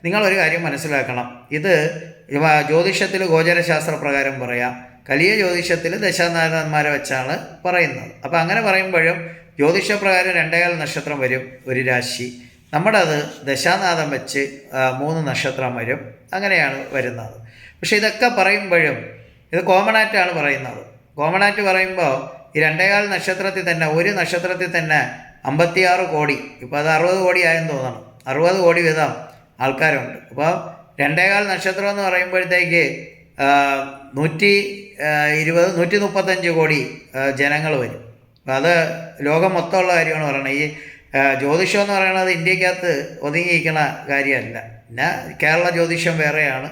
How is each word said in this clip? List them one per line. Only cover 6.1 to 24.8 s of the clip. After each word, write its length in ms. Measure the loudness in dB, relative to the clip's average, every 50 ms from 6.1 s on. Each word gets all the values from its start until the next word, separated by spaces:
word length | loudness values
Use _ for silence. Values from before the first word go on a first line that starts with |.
| 0 2 0 0 2 0 0 2 0 0 -2 0 0 0 2 2
വെച്ചാണ് 440 | 0 -2 -2 -4 -4 -4 -2 -4 -6 -6 -8 -14 -18 -6 -4
പറയുന്നത്. 460 | 0 2 2 2 2 -2 -8 -12 -14 -16 -14 -8
അപ്പം 140 | -2 0 0
അങ്ങനെ 200 | 0 2 0 0
പറയുമ്പോഴും 580 | 2 2 2 2 0 2 2 2 2 2 0 -2 -8 -12 -14 -18 -20 -18 _ 2
ജ്യോതിഷപ്രകാരം 760 | 2 4 4 2 0 0 -2 0 2 2 2 4 2 2
രണ്ടേകാൽ 400 | 0 0 0 2 2 2 2 0 0 -2
നക്ഷത്രം 400 | -4 -4 -6 -6 -6 -6 -4 -2
വരും 220 | 0 0 0 -2 -4 -8 -16 -14 -8
ഒരു 140 | -4 -4 -2
രാശി. 460 | 0 2 0 0 0 -4 -6 -8 -8 -10 -10 -16 -20 -20 -20 -20 _ _ -4
നമ്മുടെ 240 | 0 2 4 4 4
അത് 180 | 4 4 0 -2 -4 -6 -10 -10 -4 -4
ദശാനാഥം 600 | -4 0 2 0 2 2 2 0 0 0 -2 -2
വെച്ച്, 320 | -4 -6 -6 -4 -4 -4 -4 -4 -6 -16 -18 -8 -2
ആ, 140 | 0 0 0 0 -2
മൂന്ന് 200 | -4 -2 -2 -2 -2 -2
നക്ഷത്രം 440 | -2 -2 -2 -4 -2 -2 -4 -4 -4
വരും, 240 | -4 -4 -4 -4 -4 -6 -16 -18 -20 -14 _ -6
അങ്ങനെയാണ് 440 | -4 0 2 2 2 2 0 -2 -6 -10 -4
വരുന്നത്. 440 | -4 -4 -4 -4 -6 -8 -12 -14 -16 -18 -20 -20 -20 -20 -20 -20 -16 _
പക്ഷേ 180 | -2 0 2
ഇതൊക്കെ 320 | 2 2 0 0 2 0 2
പറയുമ്പോഴും 680 | 2 2 2 2 2 0 0 2 2 2 2 2 -2 -4 -10 -14 -18 -20 -20 -20 _ _ _ _
ഇത് 80 | -4 -2 2 4
കോമൺ 260 | 2 4 4 4 2
ആയിട്ടാണ് 360 | 2 2 2 2 0 0 0
പറയുന്നത്. 500 | 0 -2 0 0 -2 -2 -4 -10 -12 -12 -16 -18 -20 -20 _ _ _
കോമൺ 260 | -2 -2 0 2 2 2
ആയിട്ട് 160 | 2 2 0
പറയുമ്പോൾ 540 | 0 2 2 2 2 0 0 0 0 0 0 -2 -4 -10 -16 -20 -20 -6 -2
ഈ 40 | 0
രണ്ടേകാൽ 440 | 0 2 2 2 2 4 4 2 0 0
നക്ഷത്രത്തിൽ 540 | -4 -4 -2 -4 -4 -2 -4 -4 -4 -2 -2 -2
തന്നെ, 160 | 0 0 0
ഒരു 240 | 0 2 2 2 0
നക്ഷത്രത്തിൽ 600 | 0 0 -2 -2 -2 -2 -2 -2 -2 -4 -4 -2 -2
തന്നെ 220 | -2